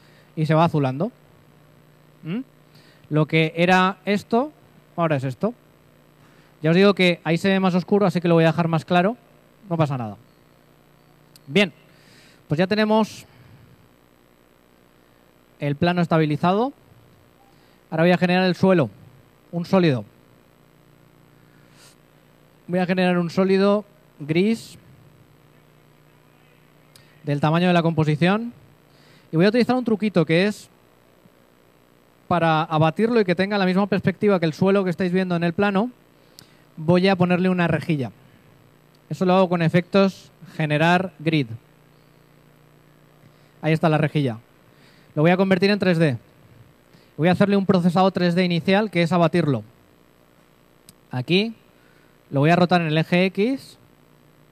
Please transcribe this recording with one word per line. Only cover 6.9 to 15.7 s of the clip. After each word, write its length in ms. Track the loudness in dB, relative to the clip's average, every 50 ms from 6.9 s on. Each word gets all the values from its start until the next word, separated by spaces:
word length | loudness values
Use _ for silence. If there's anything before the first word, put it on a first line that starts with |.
| 4
que 280 | 4 2 0 0 0 -2
ahí 140 | -2 -2 0
se 120 | 0 0
ve 100 | 0 2
más 160 | 0 0 0
oscuro, 300 | 0 0 0 0 2 2
así 160 | 0 0 -2
que 60 | 0 2
lo 60 | 2
voy 120 | 4 4
a 20 | 2
dejar 200 | 2 0 -2 -2
más 180 | -2 -4 -4
claro. 320 | 0 0 0 0 0 -2 -6 _ _ _ _ _ _ _ _ -10 -8
No 80 | -2 -2
pasa 200 | -2 -2 -2 -6
nada. 200 | -8 -10 -12 -16 -20 _ _ _ _ _ _ _ _ _ _ _ _ _ _ _ _ _ _ _ _ _ _ -20 _
Bien, 260 | -2 0 0 0 0 -2 _ _ _ -20 -20 _ -20 -20 -20 -20 -20 _ _ _ _
pues 100 | -2 -2
ya 100 | -2 -2
tenemos 580 | 0 -2 0 0 2 0 0 -2 -6 -14 -20 -20 _ -20 -20 -20 -20 -20 -20 _ -20 _ _ _ _ _ _ _ _ _ _ _ _ _ _ _ _ _ _ _ _ _ _ _ _ _ _ _ _ _ _ _ _ _ _ _ _ _
el 160 | -6 -6